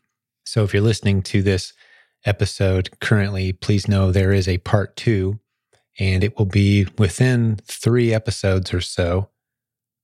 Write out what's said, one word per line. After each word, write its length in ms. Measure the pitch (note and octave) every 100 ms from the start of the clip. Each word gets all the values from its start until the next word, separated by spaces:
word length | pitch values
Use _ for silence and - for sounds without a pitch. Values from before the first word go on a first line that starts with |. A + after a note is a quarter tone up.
| _ _ _ _
So 180 | - -
if 100 | G#2
you're 120 | G2+
listening 360 | A2 G#2+ G2+ G2
to 200 | F2+ G2+
this 300 | G2 F#2+ - - _ _ _ _
episode 680 | - G2 G2+ - G2 F#2 F#2 -
currently, 520 | - G#2+ G2 G2 F#2
please 360 | F#2 - G#2 F#2+
know 240 | G2+ F#2+
there 200 | F#2 F#2+
is 140 | G2 F#2
a 120 | F2+
part 360 | - G#2 F#2+
two, 460 | - - G#2 F#2 G#2+ - _ _ _ _ -
and 240 | F#2+ F#2+
it 160 | G2+ -
will 80 | G#2
be 400 | G2+ G2+ G2+ F#2 -
within 600 | G#2 - B2+ B2 A#2 G#2
three 500 | - - - B2 A#2
episodes 580 | A2 - - G2 F#2+ F#2
or 80 | F2+
so 500 | - - F2 F2+ G2 _ _ _ _ _ _ _